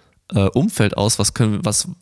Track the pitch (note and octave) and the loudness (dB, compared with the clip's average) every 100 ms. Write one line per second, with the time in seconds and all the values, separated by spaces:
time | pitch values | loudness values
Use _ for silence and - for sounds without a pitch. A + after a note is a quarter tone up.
0 | _ _ - B2 G2 B2+ G3+ - G#2 - | _ _ -4 0 2 2 0 2 0 2
1 | G#2 - G2+ - A2 G#2 G#2+ G2+ - - | 0 0 -2 0 0 0 -2 -4 -4 -10